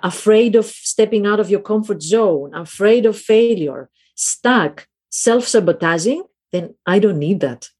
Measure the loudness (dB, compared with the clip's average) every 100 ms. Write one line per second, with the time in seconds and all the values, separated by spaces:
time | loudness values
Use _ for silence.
0 | -8 -2 2 4 4 2 0 -6 -6 -2
1 | 0 0 0 0 0 -2 0 -2 -2 -6
2 | -2 0 2 0 -4 -12 -14 -2 2 4
3 | 2 0 0 2 4 0 -4 -8 -14 _
4 | _ -8 -8 -2 0 2 0 -4 -18 _
5 | _ -4 0 0 2 2 2 0 0 0
6 | 0 -4 -6 _ _ -10 -10 -10 -2 2
7 | 2 0 -2 -2 -4 -6 -16 _